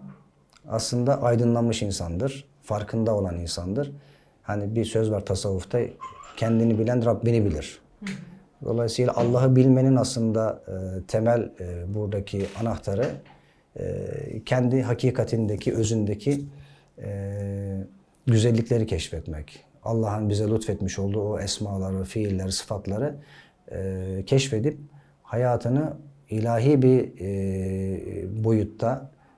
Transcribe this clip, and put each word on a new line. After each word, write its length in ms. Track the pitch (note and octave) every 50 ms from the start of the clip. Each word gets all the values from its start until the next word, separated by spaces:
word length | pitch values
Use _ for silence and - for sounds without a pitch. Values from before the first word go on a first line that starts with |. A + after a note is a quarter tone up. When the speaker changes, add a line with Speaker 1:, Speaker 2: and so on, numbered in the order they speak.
| - - - - _ _ _ _ _ _ _ _ - -
Speaker 1:
aslında 540 | G#2 A2 - - - B2 B2 B2+ C#3 - -
aydınlanmış 580 | B2 A#2+ A2+ A#2+ A#2+ A#2 A#2 A#2 A#2 A2 -
insandır, 640 | A2 G2+ F#2 - F#2+ E2 E2 F2 A#2+ C3+ C3+ - - - _ _ _
farkında 520 | - G#2+ G#2+ G#2 - - A2+ A2 A2+ A2
olan 220 | G#2 G2 F2+ F2 F2
insandır. 540 | E2+ D#2+ - - E2+ F2+ G2+ C3 D3 C#3 C#3+ - - - - _ _ _ _ _ _
Hani 320 | - G2+ G#2 G2+ G2+ A2
bir 100 | A#2 A2
söz 260 | A2 - A2+ A2 A2
var 140 | G#2+ G2 G2
tasavvufta, 540 | - G2 F#2+ - G#2 G2 F#2 F#2 - - B2 A#2 - - - - - - - - - - -
kendini 420 | A2+ A2+ A#2 A2+ A2+ A#2 A2+ G#2
bilen 260 | A2+ A2 B2 B2+ A2
Rabbini 400 | A#2 A2+ G#2+ A#2 A2+ A#2 A#2 G#2
bilir. 360 | G2+ E2 D2 - - - - - _ _ _
Speaker 2:
Hı 60 | G#3
hı. 40 | G3 - - - - - - - _ _ _ C#3
Speaker 1:
Dolayısıyla 480 | - A2+ A#2 A#2 A2+ A2+ - B2 B2 -
Allah'ı 400 | - A#2+ A#2+ A#2+ B2+ C3 C3 B2+
bilmenin 400 | B2+ B2+ C3+ B2+ C3 C3 C3+ C3+
aslında, 680 | C3 C3 B2+ - A#2+ A2+ A2+ G#2+ A2 A2 G#2+ - - - -
e, 360 | F#2+ F#2+ F#2+ F#2 F#2 F#2+ F#2 -
temel, 420 | - A2+ A2 A2+ A#2+ A#2+ G#2+ - - -
e, 340 | F#2 F2 F2 F2 F2 F2+ G#2
buradaki 520 | G#2+ G#2 G2+ G#2 G2+ F#2+ - - G2 G2 - - -
anahtarı, 440 | A2+ A2+ G#2 - - - G2 G2+ B2 D#3+ C#3+ C#3 - - - - _ _ _ _ _ _ _ -
e, 40 | G1+ - - - - - - - - - - A2+ -
kendi 360 | - B2+ B2+ B2 B2 B2+ C3+
hakikatindeki, 920 | B2 A2 A#2+ - - B2+ A#2+ - A2+ - - A2+ A2+ G#2 G#2+ F#2+ - - -
özündeki, 720 | A2+ A2 G#2+ A2+ A2+ G#2+ G#2 G#2 G#2 - C#3 C#3+ C#3+ C#3+ - - - - - - - _ _ _ - -
e, 800 | G2+ G2+ G2 G2 G2 G2+ G2+ G2+ G2+ G2 G2 G2 G2 G2 G2 F#2+ - - - _ _ _ _ _ -
güzellikleri 580 | A2+ A2 G#2+ A#2+ A#2 A2+ A2+ - B2+ A#2 A2 G#2+
keşfetmek. 800 | G2 E2+ - - - D#2+ D2+ - D#2+ D#2 D2+ - - - - _ _ _ -
Allah'ın 460 | A2+ A2+ A2+ A2 G#2 G#2 A2 A2 G#2
bize 180 | G2+ G#2 A2 G#2
lütfetmiş 480 | A2 A2 - - G2+ G2 G2 F#2+ - -
olduğu 220 | G2 G2+ G2+ A2 G2+ G#2
o 100 | G#2+ -
esmaları, 640 | F#2 F#2+ - - G#2+ G2+ G2 G2 F#2+ F#2+ F#2+ F#2+ F#2+
fiilleri, 480 | F#2+ - A2+ G#2+ G2+ G2 F#2 F#2 F#2+
sıfatları, 640 | F#2+ - - - A2 G2 - F#2+ G2 G#2+ B2+ D3+ C#3+ C#3+ - - - - - _ _ _ _ -
e, 520 | - F#2 F#2+ F#2+ F#2+ F#2 F#2 F#2+ F#2+ F#2+ G2
keşfedip 520 | - C#3 C3+ C3+ - - G#2+ A2+ D3 D3 - - - - - - _ _ _ _
hayatını 680 | - - A2+ B2 B2 A#2+ A2+ - A#2+ B2 C#3+ D#3 D#3 - - - - - _ _ _
ilahi 520 | G#2+ A2 G#2+ A#2 A#2 A#2 A#2 C#3 D3+ C3+
bir, 300 | B2+ B2+ B2+ B2+ A#2+ - - -
e, 1200 | F2+ F#2+ G2 G2 G2 G2 F#2+ F#2+ F#2+ F#2+ F#2+ F#2+ F#2+ F#2+ F#2+ - - G2 G2 G2 G2 F#2+ G2+ A2 A2
boyutta 680 | A2+ A2+ G#2+ G2+ G#2 - - - A#2 C3 C3+ - - - _ _ _ _